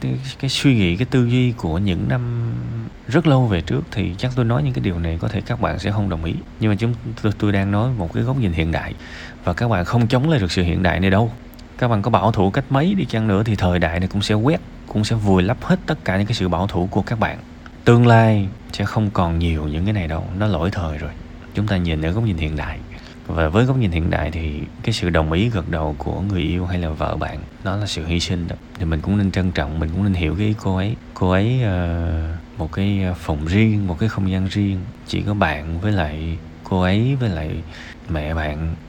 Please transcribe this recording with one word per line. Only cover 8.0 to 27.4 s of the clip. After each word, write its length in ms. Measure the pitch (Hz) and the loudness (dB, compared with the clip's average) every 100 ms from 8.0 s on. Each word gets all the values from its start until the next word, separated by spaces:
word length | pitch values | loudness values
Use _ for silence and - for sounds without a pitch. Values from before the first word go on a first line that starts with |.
| 85 | -2
cái 100 | 113 | -2
góc 140 | 117 139 | 0 2
nhìn 160 | 101 | 2
hiện 200 | 85 82 | 2 0
đại. 220 | 73 - - - - - - | 0 -4 -10 -12 -14 -16 -6
Và 80 | - | -4
các 160 | 87 120 | 0 2
bạn 160 | 95 | 0
không 220 | 90 120 117 | 2 2 4
chống 240 | 127 156 | 4 4
lại 100 | 147 | 2
được 120 | 90 | 2
sự 100 | 95 | 2
hiện 200 | 87 90 | 2 2
đại 180 | 90 80 | 2 2
này 100 | 95 | 4
đâu. 220 | 95 117 - - - - - | 4 2 -4 -16 -20 -12 -2
Các 100 | 123 | 0
bạn 140 | 107 | 2
có 80 | 107 | 2
bảo 220 | 104 101 | 2 4
thủ 180 | 110 98 | 4 2
cách 140 | 139 131 | 2 0
mấy 240 | 135 170 | 2 2
đi 100 | 196 | 0
chăng 240 | - 113 110 | 0 0 2
nữa 140 | 98 | 2
thì 140 | 110 101 | 2 2
thời 220 | 95 87 | 2 2
đại 220 | 82 87 | 2 0
này 80 | 92 | -2
cũng 140 | 98 | 0
sẽ 120 | 98 | 0
quét, 260 | 107 123 170 - - - | 2 2 0 -4 -16 -4
cũng 180 | 104 | -2
sẽ 120 | 107 113 | 0 2
vùi 260 | 101 92 | 4 4
lấp 220 | 90 - | 4 0
hết 140 | - 185 - | 0 0 0
tất 180 | 160 | -4
cả 120 | - 95 | -2 0
những 100 | 104 | 0
cái 80 | |
sự 140 | 117 92 | 0 0
bảo 180 | 85 98 | 0 0
thủ 220 | 87 90 | 0 0
của 120 | 101 | 0
các 160 | - 113 | -2 -2
bạn. 200 | 80 - - - - - | -2 -4 -12 -18 -18 -2
Tương 220 | - 120 120 | 6 8 8
lai 420 | 113 110 107 98 - - | 8 8 4 0 -6 -10
sẽ 120 | - | -4
không 260 | 98 113 104 | -2 0 0
còn 280 | 101 85 82 | 0 0 2
nhiều 260 | 85 78 | 0 0
những 200 | 76 78 | -2 -2
cái 80 | 98 | 0
này 160 | 107 80 | 0 -2
đâu, 160 | 80 92 95 | -4 -4 -2
nó 80 | 107 | 0
lỗi 240 | 82 87 | 0 0
thời 260 | - 80 76 | 0 -4 -4
rồi. 120 | 73 - - - - | -8 -10 -14 -16 -8
Chúng 120 | - 104 | -2 0
ta 100 | 95 | 2
nhìn 260 | 85 78 | 2 0
ở 80 | 80 | 0
góc 140 | 101 | 0
nhìn 120 | 113 82 | 0 0
hiện 200 | 78 76 | -2 -2
đại. 220 | 71 69 - - - - - | -4 -8 -12 -16 -16 -14 -4
Và 220 | 82 80 | 0 2
với 160 | 101 | 4
góc 120 | 127 131 | 4 2
nhìn 140 | 101 | 2
hiện 200 | 82 87 | 2 0
đại 200 | 82 78 | 0 -2
thì 300 | 82 80 73 - - | -4 -4 -6 -8 -6
cái 100 | - | -4
sự 180 | 110 87 | -2 2
đồng 220 | 82 78 | 2 2
ý 160 | 85 117 | 2 2
gật 220 | 104 80 | 0 -2
đầu 240 | 82 78 71 | -2 -2 -4
của 220 | 78 76 | -4 -4
người 220 | 98 90 | -2 0
yêu 240 | 82 87 90 | 0 0 -2
hay 120 | 90 | -2
là 100 | 82 | -2
vợ 280 | 76 76 76 | -2 -2 -2
bạn, 220 | - - | -4 -8